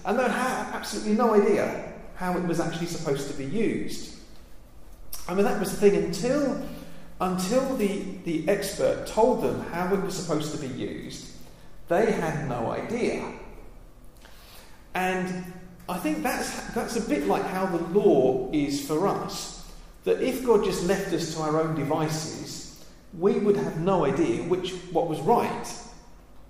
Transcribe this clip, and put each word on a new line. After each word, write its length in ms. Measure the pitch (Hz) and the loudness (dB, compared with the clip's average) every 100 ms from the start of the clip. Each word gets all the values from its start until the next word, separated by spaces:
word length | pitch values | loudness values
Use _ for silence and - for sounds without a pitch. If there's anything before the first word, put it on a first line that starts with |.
And 140 | - 240 | 0 2
they'd 140 | 240 | 2
have 420 | 226 254 247 202 | 2 0 -2 -4
absolutely 400 | 226 - 208 214 | -6 -6 -4 2
no 220 | 220 214 208 | 4 6 6
idea 580 | - - - - - - - - | 6 4 2 -4 -8 -12 -12 -4
how 200 | 185 175 | -2 0
it 80 | |
was 160 | 170 160 | 0 0
actually 280 | 160 160 165 | 0 -2 -4
supposed 420 | 160 156 135 - | -2 0 0 -2
to 80 | - | -4
be 80 | 135 | -2
used. 680 | 208 180 107 95 - - - - - - - - - - - - - - | 0 2 2 -2 -4 -8 -14 -16 -16 -16 -16 -16 -16 -16 -12 -10 -8 -2
I 80 | 190 | 2
mean, 100 | 233 | 4
that 140 | 208 | 2
was 120 | 190 | 0
the 60 | - | 4
thing, 260 | 202 175 | 6 6
until, 580 | 165 175 247 294 262 - - - - - - - | 2 0 0 2 2 -2 -6 -10 -10 -12 -10 -2
until 540 | 185 185 185 254 269 214 | 0 0 2 2 2 2
the, 220 | 196 190 185 - 175 | 0 0 -6 -6 -2
the 240 | 156 156 | 0 2
expert 560 | 208 - - 131 - - | 2 0 0 2 0 0
told 380 | 214 247 220 | 4 6 6
them 180 | 127 - - | 2 0 -4
how 280 | 170 185 | -2 0
it 80 | 190 | 0
was 140 | 170 - | 0 -4
supposed 440 | - 151 147 - | -2 0 -2 -4
to 80 | 131 | -6
be 60 | |
used, 600 | 117 - - - - - - - - - - - | -6 -6 -6 -10 -12 -14 -14 -16 -16 -16 -12 0
they 240 | 175 220 | 4 4
had 380 | 180 160 147 131 | 2 -2 -2 -4
no 220 | 120 117 | -2 -2
idea. 600 | 117 - 240 160 - - - - - - - - - - - - - - - - - - 180 | -2 -4 -2 0 -2 -6 -10 -14 -16 -16 -18 -20 -20 -20 -20 -20 -20 -20 -20 -20 -20 -8 -2
And 580 | 185 185 180 - - - - - - | 0 0 -2 -6 -8 -14 -16 -14 -8
I 100 | 180 | -4
think 240 | 302 302 | -2 -2
that's, 500 | 262 262 - - - | -2 -2 -4 -8 -6
that's 220 | 233 220 233 | -4 -2 -2
a 120 | 208 | 0
bit 200 | 294 196 | 0 2
like 180 | 185 - | 0 0
how 220 | 185 190 | -2 0
the 160 | 170 165 202 | 0 2 4
law 520 | 190 139 127 127 - | 6 8 6 2 0
is 340 | 156 139 139 - | 0 2 0 0
for 220 | 156 190 | 2 2
us, 640 | - 90 - - - - - - - | 0 -4 -8 -10 -12 -14 -14 -16 -4
that 180 | - - | 0 2
if 240 | 262 - 240 | 2 2 4
God 200 | 214 190 | 6 4
just 180 | 175 | 2
left 300 | 175 190 190 | 2 0 0
us 200 | 160 160 | -2 -2
to 80 | 160 | -2
our 200 | 156 156 | 0 2
own 140 | 160 135 | 2 0
devices, 1120 | 135 160 156 - - - - - - - - - - 165 | 0 2 0 -2 -4 -8 -10 -10 -12 -16 -18 -20 -16 0
we 220 | 196 202 | 2 4
would 160 | 202 - | 4 2
have 240 | - 160 | 0 0
no 240 | 175 180 | 2 4
idea 400 | 139 135 156 120 | 4 2 2 0
which, 280 | 175 180 - - - | 0 -2 -2 -8 -2
what 160 | 160 165 | 0 0
was 140 | 151 | 0
right. 520 | 170 233 110 104 - - - - - - - - | 2 4 2 -2 -8 -12 -16 -18 -20 -20 -20 -20